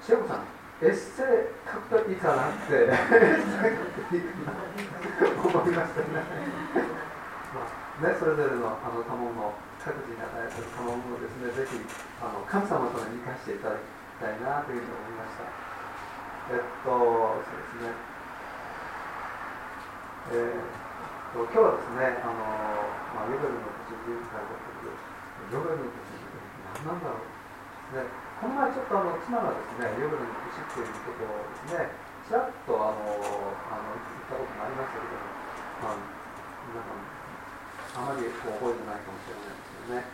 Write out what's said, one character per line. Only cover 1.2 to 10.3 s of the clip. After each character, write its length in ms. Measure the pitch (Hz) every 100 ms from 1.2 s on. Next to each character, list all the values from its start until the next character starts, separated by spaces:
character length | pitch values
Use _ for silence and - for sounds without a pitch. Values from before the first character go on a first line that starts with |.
| 262
イ 240 | 240 - - -
書 160 | 208
く 80 | -
と 160 | 226 -
い 80 |
い 20 | 185
か 80 | -
な 160 | - -
っ 160 | - -
て、 160 | 139 120
<laughs> 0 |
エ 80 |
ッ 0 |
セ 0 |
イ 800 | - - - - 311 - - 226
書 80 | - -
く 160 | - -
と 80 |
い 80 | 175
い 0 |
か 320 | 170 - 151
な 80 | -
っ 80 | -
て 560 | 208 - - - - -
思 320 | - 175 170 180
い 80 |
ま 80 | 165
し 160 | 160 160
た 80 | 151
ね。 160 | 156 151 143 139 - - - - - - - - - -
ま 160 | - -
あ、 400 | - - - 165
ね、 80 |
そ 160 | - 165
れ 80 | 147
ぞ 80 | 139
れ 80 |
の、 160 | 120 113
あ 160 | 110 -
の、 80 | 117
賜 160 | 117 123
物、 160 | 120 117 107 107 - -
各 160 | - - 120
自 80 |
に 80 | 117
与 80 | -